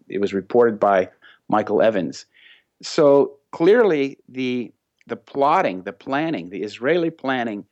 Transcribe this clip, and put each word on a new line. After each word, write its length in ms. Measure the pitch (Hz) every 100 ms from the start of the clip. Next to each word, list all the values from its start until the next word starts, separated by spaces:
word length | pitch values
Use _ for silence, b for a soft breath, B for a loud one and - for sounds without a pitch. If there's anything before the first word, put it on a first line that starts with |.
| -
it 120 | 98
was 120 | 101
reported 460 | 98 90 120 117 104
by 300 | 101 98 92 b b b -
Michael 340 | 107 101 101
Evans. 440 | 110 104 73 - - b b b b _
So 580 | - - 147 143 131 - _
clearly 680 | - 170 240 214 151 139 - _
the, 440 | 127 127 123 110 _ _ _ -
the 80 | 117
plotting, 680 | - 143 139 180 147 92
the 100 | 98
planning, 560 | - - 139 160 123 85
the 140 | 98
Israeli 480 | 104 101 127 175 165
planning 540 | 160 131 131 117 104 -